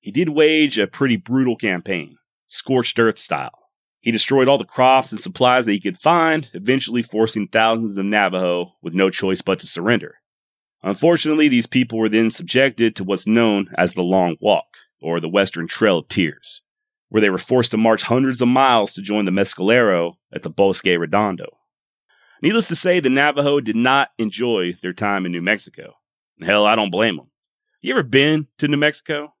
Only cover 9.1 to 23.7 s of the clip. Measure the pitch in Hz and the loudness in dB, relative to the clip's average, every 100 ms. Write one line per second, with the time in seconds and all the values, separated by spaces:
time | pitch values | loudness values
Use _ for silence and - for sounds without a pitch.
9.1 | - 95 95 - 92 87 - 92 117 87 | 0 -4 -2 -2 -4 -4 -6 0 0 -2
10.1 | - _ _ _ _ _ _ 92 98 160 | -18 _ _ _ _ _ _ -6 0 2
11.1 | 170 151 156 151 123 113 127 120 117 110 | 2 0 2 2 2 0 -2 -2 -2 0
12.1 | 110 113 - 85 127 135 113 113 - 92 | 2 0 -2 -2 0 0 2 -2 -2 -4
13.1 | 98 - 113 113 101 92 - 90 92 90 | -4 0 2 2 0 -2 -2 -2 0 0
14.1 | 95 90 80 107 95 - - _ _ 82 | 0 0 -2 0 0 -2 -20 _ _ -6
15.1 | 85 82 95 98 85 82 - 110 87 - | -6 -2 0 0 -4 -10 0 0 0 -2
16.1 | - 82 - - - _ _ _ _ _ | -4 -4 -4 -18 -18 _ _ _ _ _
17.1 | 110 104 92 - 127 120 110 113 110 - | 0 2 0 0 0 2 2 2 2 2
18.1 | 127 135 123 123 127 135 120 101 - 98 | 0 0 0 2 4 4 2 0 -6 -4
19.1 | 107 98 95 98 - 92 120 113 90 85 | -2 0 0 -2 -2 2 4 4 2 -2
20.1 | - _ - 85 80 98 92 95 87 80 | -8 _ -12 -10 0 2 2 0 0 0
21.1 | 98 107 90 - _ _ _ _ _ _ | 0 0 -4 -12 _ _ _ _ _ _
22.1 | _ _ _ 151 226 214 170 185 180 135 | _ _ _ -2 0 -2 -2 0 0 2
23.1 | 135 147 143 143 143 117 | 2 0 0 0 0 -2